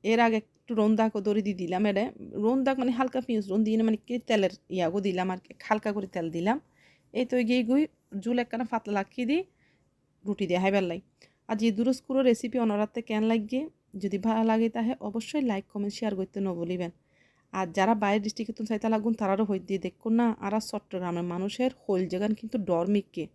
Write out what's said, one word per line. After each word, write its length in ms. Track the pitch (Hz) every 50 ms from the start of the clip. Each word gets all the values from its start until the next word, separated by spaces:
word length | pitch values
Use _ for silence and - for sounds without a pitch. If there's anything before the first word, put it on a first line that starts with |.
| -
এর 160 | 208 226 233
আগে 180 | 233 226 220
একটু 380 | 220 220 _ _ _ _ - 240
রোন 200 | 214 208 214 220
দাগ 220 | 214 220 220 -
দড়ি 240 | 214 190 208 208 220
দিয়ে 140 | 190 208 196
দিলাম, 300 | 180 180 165 180 180 214
এডে 240 | 208 196 196 220 - - - - -
রোন 320 | - - 208 226 254 269 262
দাগ 160 | 269 269 262
মানে 120 | 247 254
হালকা 300 | 240 233 269 254 - 254
পেঁয়াজ 280 | 247 - 233 220 196 196
রোন 140 | 185 214 220
দিয়ে 200 | 214 220 220 226
মানে 140 | 220 220
কি 220 | 214 _ - 240 240
তেলের 300 | - - 233 214 190 180 196 - _ _
ইয়াগো 300 | 180 185 175 160 175 208
দিলাম 320 | 190 202 180 185 180 185
আর 60 | 185
কি, 160 | 185 _ _ - _ -
হালকা 280 | - 214 214 - 214 202
করে 140 | 214 196
তেল 220 | 190 - 185 165 165
দিলাম। 320 | 156 170 175 208 247 302 _ _ _ _ _ _ _ _ _ _ -
এই 100 | - 254 247
তো 60 | 254 254 240
গিয়ে 140 | 220 247 254 240 220
গুই 120 | 262 285 311 - _ _ _ _ - 202 -
জুল 140 | 233 240 240
একখানা 260 | 240 - - 226 247 226
পাতলা 220 | 240 220 - 202 208
লাখিয়ে 280 | 196 196 - _ - 247 226
দি 80 | 294 349 381 _ _ _ _ _ _ _ _ _ _ _ _ _ _ _ _
রুটি 200 | 202 202 - 202 165
দিয়ে 120 | 175 180 185
হাইবার 220 | 196 196 202 190 175
লাই। 100 | 170 185 - _ _ _ - _ _ _ _ -
আর 60 | 220
যে 100 | 208 220 233
দুরুস 260 | 202 208 233 254 254 -
কুড়ো 200 | _ - 262 269 262 254
রেসিপি 280 | 233 - - 233 214 254
অনরাতে 400 | 233 220 202 208 214 208 _ 240
কেন 220 | 226 - 220 214 214 226
লাগে, 300 | 226 226 208 214 254 262 302 320 _ _ _ _ -
যদি 220 | 196 185 196 196
ভালো 260 | 196 196 226 220 226 220 226
লাগে 180 | 220 226 226 226
তাহে 240 | - 233 226 233 262 - -
অবশ্যই 360 | 208 202 226 220 - - 302 269 240
লাইক, 160 | 202 196 202 _
কমেন্ট, 240 | _ 208 202 208 208
শেয়ার 180 | - 233 214 202
করতে 220 | 185 190 - _ 196
ন 80 | 196 190 180
বলিবেন। 360 | 170 170 170 180 180 180 170 - _ _ _ _ _ _ _ _ _ _ _ -
আর 120 | 190 190 170 160
যারা 160 | 202 185 214 226 214
বাইরের 200 | 208 202 202 214 202
ডিস্ট্রিক্টে 280 | 214 - - 220 233 220
তুমি 100 | - 214 214
চাইতে 180 | 226 208 226 226
লাগুন 240 | 220 214 208 233 226
তারারও 320 | - 214 190 196 190 220 196
হই 100 | 202 190 180
দিয়ে 120 | - 196 185
দেখুন 340 | 185 180 - _ _ 220 220 233
না। 80 | 240 233 220 - 190
আর 80 | 196 208 220 - -
চট্টগ্রামের 560 | - 208 _ _ - 185 180 175 170 175 175 175 175
মানুষের 380 | 175 190 202 - - 247 262 254 _
হোল 200 | _ - 196 180 190
জাগান 240 | 165 180 185 202 214 214 -
কিন্তু 160 | - 220 - 240 190
ডর 180 | 185 175 165 175 190 208
মিককে। 300 | 202 - _ _ 175 151 -